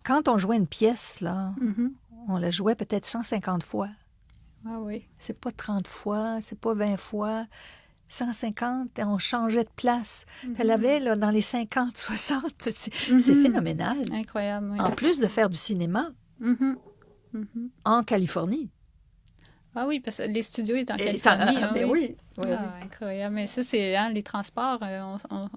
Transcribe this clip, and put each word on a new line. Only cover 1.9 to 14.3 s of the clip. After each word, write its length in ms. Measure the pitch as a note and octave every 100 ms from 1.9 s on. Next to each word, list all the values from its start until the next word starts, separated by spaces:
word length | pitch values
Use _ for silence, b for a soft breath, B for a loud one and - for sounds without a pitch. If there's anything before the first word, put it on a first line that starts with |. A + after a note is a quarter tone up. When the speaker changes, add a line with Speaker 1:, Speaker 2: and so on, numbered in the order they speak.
| C#4 _ A3+ A#3
Speaker 1:
on 100 | F#3
la 120 | F3
jouait 240 | F#3 G3+ A#3+
peut-être 300 | A3 G#3 -
cent 160 | A#3
cinquante 400 | A#3 G#3+ F#3 F3+
fois. 260 | - G#3 G3+ G#3 _ _ _ - - _ A3+
Speaker 2:
Ah 140 | A3+
oui. 260 | G#3+ G#3 - _
Speaker 1:
C'est 180 | - -
pas 140 | B3
trente 340 | - - G3+ F3+
fois, 540 | - G3+ G#3 A3 A3+
c'est 160 | G#3+ G#3+
pas 160 | A3+
vingt 220 | G#3+ G#3 G3
fois. 500 | - G#3 G#3 A3 A3+ B B B B B _
Cent 220 | - B3
cinquante, 680 | A#3 A3+ G#3 A#3+ B3+ B3 -
et 60 |
on 140 | G#3 G3+
changeait 460 | - B3 A3+ A3+
de 40 | A3+ -
place. 480 | A#3+ A#3+ G#3+ - - B
Puis 120 | B3+ A#3+
elle 100 | A3+
Speaker 2:
Mhm. 40 |
Speaker 1:
avait, 260 | A3+ B3 D4
là, 140 | B3+
dans 160 | G#3+ G#3
les 120 | G#3+
cinquante, 540 | G3+ B3 A3+ B3+ B3 -
soixante, 560 | - G#3+ - C#4 D4 -
c'est, 320 | A#3+ - - B B
Speaker 2:
Mhm. 100 | B3+
Speaker 1:
c'est 140 | B3
phénoménal. 640 | C#4 C#4 A#3 E3 D#3 E3 C#4 -
Speaker 2:
Incroyable, 580 | A3 A3